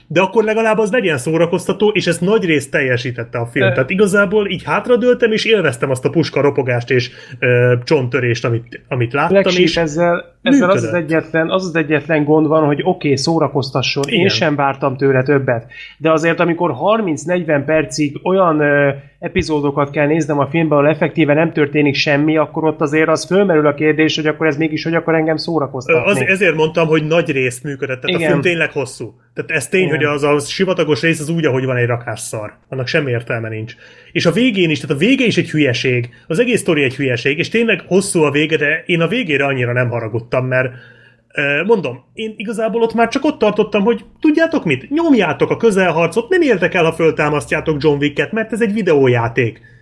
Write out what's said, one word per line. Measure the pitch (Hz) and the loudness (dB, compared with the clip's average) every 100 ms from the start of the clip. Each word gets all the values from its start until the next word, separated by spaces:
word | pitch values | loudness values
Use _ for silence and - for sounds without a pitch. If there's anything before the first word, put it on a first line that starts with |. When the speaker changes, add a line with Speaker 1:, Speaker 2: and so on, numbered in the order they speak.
| - | -4
Speaker 1:
de | 160 | 0
akkor | 190 220 | 2 2
legalább | 214 220 226 214 | 0 0 0 0
az | 214 | 0
legyen | 247 196 143 | 0 0 -2
szórakoztató, | 160 165 170 175 - - 214 | -2 0 0 0 -4 0 0
és | 190 175 | 0 -2
ez | 165 | -2
nagy | 175 220 175 | 0 2 2
részt | 151 127 | 0 0
teljesítette | 160 135 120 127 120 117 123 | -2 0 -2 -4 -8 -8 -8
a | 120 | -6
film. | - 190 | -2 0
Speaker 2:
Ö. | |
Speaker 1:
Tehát | 135 127 | 0 0
igazából | 190 208 202 196 214 202 | 2 2 2 2 0 -2
így | 185 | -4
hátradőltem, | 147 180 214 240 247 247 233 | -4 -2 2 2 2 2 2
és | 214 220 | 0 2
élveztem | 214 156 120 139 | 2 2 -2 -2
azt | 123 143 | -2 0
a | |
puska | 160 139 143 | 0 0 0
ropogást | 139 143 127 120 117 | 2 0 0 -2 0
és, | 127 120 - - 123 | 0 0 -8 -20 -4
ö, | 127 123 123 123 | 2 4 4 2
csonttörést, | 123 156 123 135 120 113 131 | 2 0 2 0 0 0 -2
amit, | 113 - - - | -4 -6 -16 -6
amit | 131 117 | -4 -2
láttam, | 139 165 | 0 2
Speaker 2:
Black | 196 190 | 2 2
Sheep, | 180 170 | 2 2
Speaker 1:
és | 170 | 2
Speaker 2:
ezzel, | 160 151 170 175 - _ | -2 0 0 0 -6 _
ezzel | - 277 185 | 2 4 4
az | 202 | 2
az | |
Speaker 1:
működött. | - 175 151 | 0 -2 0
Speaker 2:
egyetlen, | 160 156 165 165 | -2 0 -2 0
az | 185 185 | -2 -2
az | 160 | -2
egyetlen | 147 151 156 160 | 0 -2 0 0
gond | 147 156 151 | 2 2 4
van, | 156 147 | 2 2
hogy | 143 | 0
oké, | 180 180 147 135 | 0 -2 0 0
szórakoztasson, | - 165 139 139 131 139 120 - 139 | 0 0 0 -2 -2 -4 -4 -4 -2
én | 220 | 0
Speaker 1:
Igen. | 190 | 0
Speaker 2:
sem | - 165 147 | 0 0 0
vártam | 139 131 147 127 | -2 0 -4 0
tőle | 139 131 | 2 2
többet. | 131 143 127 120 - - - - | 2 2 0 -2 -6 -18 -20 -4
De | 156 | 0
azért, | 160 165 165 | 2 2 0
amikor | 170 165 175 | 0 0 -2
harminc-negyven | 123 180 226 196 139 151 180 160 147 139 | 0 0 0 0 -4 -2 -2 0 -2 2
percig | 156 143 - 147 147 | 0 0 -2 -4 -2
olyan, | 180 190 180 151 | -2 2 2 2
ö, | 147 143 143 139 - _ | 2 2 2 -2 -10 _
epizódokat | 165 190 160 151 143 143 143 | -6 -4 -2 0 0 0 -2
kell | 147 147 | 0 0
néznem | 165 151 143 | 0 0 -2
a | 139 | 0
filmben, | 165 160 147 | 0 2 2
ahol | 143 | 2
effektíve | 156 165 170 143 | 2 0 2 2
nem | 147 165 | 4 2
történik | 160 147 151 147 139 | 0 0 2 2 0
semmi, | 160 143 156 156 | 0 2 2 2
akkor | 147 160 | 0 -2
ott | 156 156 | -2 0
azért | 151 156 160 | 0 2 2
az | 156 - | 0 0
fölmerül | 185 202 156 147 | 2 4 4 2
a | |
kérdés, | 147 156 151 156 160 | 2 0 2 0 0
hogy | 151 | -2
akkor | 151 160 | 0 -2
ez | 147 | 0
mégis | 160 156 | -2 -2
hogy | 165 | -2
akar | 165 165 160 | -2 0 0
engem | 156 156 | 0 -2
szórakoztatni. | - 160 135 131 123 160 | -2 -4 -4 -4 0 0
Speaker 1:
Ö, | - | 2
az, | 202 - | 0 0
ezért | 190 185 156 | 2 2 2
mondtam, | 160 170 160 | 0 0 0
hogy | 160 151 | 0 2
nagy | 170 165 | 0 0
részt | 135 127 123 | -2 -2 -4
működött, | 151 135 131 131 | -10 -8 -8 -6
tehát | 156 175 | -4 -2
Speaker 2:
Igen. | 160 | 0
Speaker 1:
a | |
film | 139 | 0
tényleg | 180 170 151 | 0 0 -2
hosszú. | 147 123 - 113 - _ | -4 -8 -8 -14 -16 _
Tehát | - 143 | -12 -6
ez | 160 - | -6 -2
tény, | 185 | 0
Speaker 2:
Igen. | 180 151 | 0 0
Speaker 1:
hogy | 147 | 0
az | 147 | 0
a | 143 147 | 0 0
sivatagos | - - 190 175 151 147 | -2 -2 -2 0 0 0
rész | 165 156 | 0 -2
az | 147 | -2
úgy, | 170 147 | -2 0
ahogy | 127 131 | 0 0
van, | 123 | 0
egy | 120 | 0
rakás | 120 120 107 | -2 -6 -10
szar. | - 110 104 - _ | -10 -10 -12 -16 _
Annak | 135 127 | -8 -2
semmi | 165 139 | -2 -2
értelme | 117 117 117 113 | -4 -4 -6 -6
nincs. | 110 113 - - - - | -8 -10 -14 -20 -20 -8
És | 170 170 | -2 0
a | |
végén | 170 254 196 170 | 2 2 2 0
is, | 143 | 0
tehát | 147 139 | -4 0
a | |
vége | 202 269 233 | 2 2 2
is | 175 | 0
egy | 165 | -2
hülyeség. | 156 139 120 135 123 120 - - | 0 0 0 0 -2 -4 -10 -4
Az | 165 | -2
egész | 247 214 | 0 0
sztori | - 151 | 0 0
egy | 135 139 | 0 -2
hülyeség, | 135 120 123 151 | -2 -2 -2 -2
és | - | -2
tényleg | 220 226 196 - | 0 0 -2 0
hosszú | 185 185 175 | 0 0 0
a | 147 | 2
vége, | 143 156 160 | 2 0 0
de | 143 160 - | 0 -2 -2
én | 165 | 0
a | 165 | 0
végére | 240 190 139 139 | -2 -2 -2 0
annyira | 135 120 | -2 -2
nem | 123 123 | 0 -2
haragudtam, | 117 113 113 - 131 127 | -4 -6 -8 -4 -4 0
mert, | 127 127 - - - - _ _ | -2 -2 -6 -20 -20 -20 _ _
ö, | - 143 143 | -4 -2 -2
mondom, | 185 226 139 120 _ | 0 0 -2 -10 _
én | - 220 220 | -12 -10 -10
igazából | 214 214 220 226 | -8 -4 -4 -2
ott | 226 | -2
már | 220 226 | 0 0
csak | 254 208 | 0 -2
ott | 202 | 0
tartottam, | 214 208 208 208 | 0 2 0 0
hogy | 202 220 - - | 0 0 -6 -2
tudjátok | 311 302 330 320 165 | 0 2 0 0 -2
mit? | 123 - | -4 -2
Nyomjátok | 294 330 247 170 147 151 | 0 2 4 2 0 -2
a | 143 | 2
közelharcot, | 226 190 180 156 165 220 233 | 2 2 2 2 0 0 0
nem | 370 | 2
érdekel, | 302 190 180 185 | 2 2 0 2
ha | 165 | 0
föltámasztjátok | 160 160 156 151 147 - 160 160 151 | 2 0 2 0 -2 -2 -4 -2 0
John | 151 143 | 0 2
Wicket, | 143 143 143 | 0 -2 -4
mert | 220 220 | -4 -4
ez | 220 | -2
egy | 226 | -2
videójáték. | 214 180 147 135 120 117 135 113 - - - | 0 2 4 4 2 0 -2 -2 -6 -18 -20